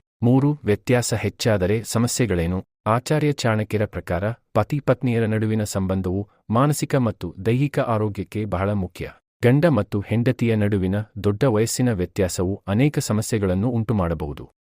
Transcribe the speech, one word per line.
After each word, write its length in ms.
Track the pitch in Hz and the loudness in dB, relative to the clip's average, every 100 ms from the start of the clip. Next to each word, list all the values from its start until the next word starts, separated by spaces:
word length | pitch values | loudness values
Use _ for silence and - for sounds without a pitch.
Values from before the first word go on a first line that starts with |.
| _ _ | _ _
ಮೂರು, 360 | 117 131 143 151 | 2 4 2 0
ವ್ಯತ್ಯಾಸ 500 | 104 104 - 123 117 | 0 0 2 0 0
ಹೆಚ್ಚಾದರೆ 720 | 110 104 - 120 104 90 113 | -2 -2 -2 0 2 2 0
ಸಮಸ್ಯೆಗಳೇನು? 800 | 104 113 120 - 120 87 82 92 - _ 107 | -2 -2 0 0 0 0 0 -4 -8 _ 0
ಆಚಾರ್ಯ 440 | 117 - 151 147 | 0 2 0 0
ಚಾಣಕ್ಯರ 540 | 139 117 107 107 104 101 | 0 0 0 -2 -2 -2
ಪ್ರಕಾರ 440 | 90 - 87 104 | -4 -4 -4 -2
ಪತಿ 480 | 120 _ 110 107 147 | -6 _ -2 -2 -2
ಪತ್ನಿಯರ 460 | - 123 127 117 110 | 0 0 0 0 0
ನಡುವಿನ 380 | 110 107 110 | 0 0 0
ಸಂಬಂಧವು 640 | 107 98 95 95 92 95 101 _ - | -2 -2 -2 -2 -2 -4 -6 _ -2
ಮಾನಸಿಕ 460 | 110 143 147 147 139 | 2 2 0 -2 0
ಮತ್ತು 400 | 117 - 87 95 98 | 0 -2 -10 -4 -2
ದೈಹಿಕ 340 | 123 143 - | 0 0 0
ಆರೋಗ್ಯಕ್ಕೆ 680 | 123 110 107 101 90 104 107 | 0 0 -2 -4 -8 -6 -4
ಬಹಳ 260 | 92 98 | -2 0
ಮುಖ್ಯ. 400 | 101 90 - - - _ _ | -2 -4 -8 -14 -14 _ _
ಗಂಡ 220 | 120 139 170 | 2 4 4
ಮತ್ತು 340 | 113 101 104 | 2 0 -4
ಹೆಂಡತಿಯ 560 | - 110 123 123 117 110 | -2 0 0 0 0 2
ನಡುವಿನ 400 | 104 101 92 104 107 101 | 2 0 0 -2 -4 -4
ದೊಡ್ಡ 200 | 101 104 | -2 0
ವಯಸ್ಸಿನ 480 | 139 107 113 - 123 | 2 2 0 0 0
ವ್ಯತ್ಯಾಸವು 720 | 95 90 - 92 - 92 101 - | 0 -2 -2 -2 0 -4 -4 -2
ಅನೇಕ 320 | 101 147 151 | 0 2 0
ಸಮಸ್ಯೆಗಳನ್ನು 720 | - 110 - 113 98 92 120 | -2 -2 -2 -2 0 0 0
ಉಂಟುಮಾಡಬಹುದು. 800 | 117 110 107 85 80 73 69 - _ | -2 -2 0 0 -2 -6 -10 -16 _